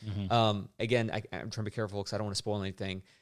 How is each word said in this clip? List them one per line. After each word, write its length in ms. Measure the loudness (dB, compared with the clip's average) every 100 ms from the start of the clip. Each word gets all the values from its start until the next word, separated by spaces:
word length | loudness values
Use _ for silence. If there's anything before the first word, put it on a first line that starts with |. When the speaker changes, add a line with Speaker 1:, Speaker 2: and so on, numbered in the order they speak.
| -6
Speaker 1:
Mm-hmm. 260 | -2 2
Speaker 2:
Um, 360 | 6 6 4 -2 -2
again, 320 | 2 2 2
I, 40 | -2 -4
I'm 180 | -8 -6
trying 140 | -4
to 60 | -4
be 0 |
careful 320 | -2 -2 -2
'cause 100 | -2
I 60 | -2
don't 80 | -2
wanna 80 | -2
spoil 240 | -2 -2
anything. 420 | -2 -4 -4 -6 -10 _